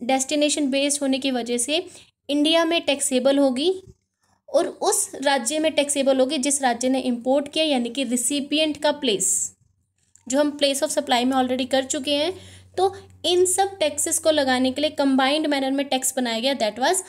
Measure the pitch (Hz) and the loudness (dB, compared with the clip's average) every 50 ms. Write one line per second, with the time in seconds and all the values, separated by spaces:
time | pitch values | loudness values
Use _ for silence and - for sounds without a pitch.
0 | - 233 262 269 269 - 302 294 294 302 294 320 294 262 269 277 277 285 277 - | -2 0 0 0 0 0 0 2 2 2 2 0 0 0 0 0 0 0 0 0
1 | 285 269 262 262 269 277 254 247 233 240 240 240 240 - 294 339 349 - - - | 0 0 0 0 0 -2 -2 -2 -2 -2 -4 -2 -2 -2 -2 -2 -4 -6 -12 -20
2 | - _ _ _ _ - 285 294 294 320 330 330 339 330 339 330 330 - 277 277 | -20 _ _ _ _ -4 0 0 2 4 4 2 2 2 0 0 0 -2 -2 -2
3 | - - 262 254 226 269 277 277 285 269 247 247 302 359 381 370 - - - _ | -2 0 0 2 2 4 4 4 4 2 2 0 0 -2 -2 -2 -6 -16 -20 _
4 | _ _ _ _ _ _ _ _ _ - - 302 339 - - - - 359 427 - | _ _ _ _ _ _ _ _ _ -2 0 0 0 0 -4 -4 -2 0 0 0
5 | - - - - 269 285 277 277 - - 302 311 311 311 302 294 277 285 - 285 | -2 -4 -6 -4 0 0 0 0 0 -2 -2 0 0 0 0 0 0 0 0 0
6 | 269 269 269 262 254 262 320 285 254 285 277 - 277 247 233 240 254 254 262 262 | 2 2 4 4 2 2 0 0 0 0 0 0 0 0 0 0 0 0 0 0
7 | 254 254 240 233 233 254 269 294 285 285 - 320 320 311 285 254 240 233 233 269 | 0 -2 -4 -2 0 0 0 0 0 0 0 0 2 2 2 0 -2 -2 -4 -4
8 | 269 226 247 240 - - 285 285 277 285 285 302 320 311 285 - - 294 294 294 | -2 -2 -2 -2 0 0 -2 -2 -2 -2 0 0 0 0 0 0 0 -2 0 0
9 | 277 247 208 - - - - - - - - _ _ _ _ _ _ _ _ _ | 0 0 0 0 0 0 -2 -2 -4 -6 -8 _ _ _ _ _ _ _ _ _
10 | _ _ _ _ _ - 254 285 294 294 285 294 294 277 277 269 311 294 - 302 | _ _ _ _ _ -2 0 0 0 0 0 0 0 0 0 0 -2 -2 -2 -2
11 | 285 277 254 240 247 254 269 262 254 247 262 254 269 254 - 262 262 262 - 302 | -2 0 0 2 2 2 2 2 0 0 0 -2 -2 0 0 0 0 -2 -4 -4
12 | 262 294 285 285 302 349 370 - - - - - - _ _ - 370 392 381 - | -2 -2 -2 0 0 -2 -4 -6 -12 -20 -20 -20 -20 _ _ 0 0 0 0 -4
13 | - - - - - 320 359 359 370 359 - - 392 392 392 - 320 294 285 294 | -14 -20 -14 -6 -2 0 2 4 4 2 2 2 0 0 -2 -2 -2 -2 -2 -2
14 | - 339 311 - - 320 311 294 269 262 254 247 262 262 254 285 294 311 302 - | -4 -4 -2 0 2 2 2 2 2 2 2 2 2 0 0 0 -2 -2 0 0
15 | 277 277 269 262 269 262 285 311 311 302 294 277 269 269 269 277 277 269 262 262 | 0 2 2 2 2 2 2 2 0 0 0 0 0 0 0 -2 -2 -2 -2 -2
16 | 262 - - 262 254 233 226 226 226 269 277 - 226 208 208 240 254 311 370 370 | -2 -2 -2 -2 -2 -2 -2 -2 -2 -2 0 0 -2 -2 -2 0 0 0 0 0
17 | - | -2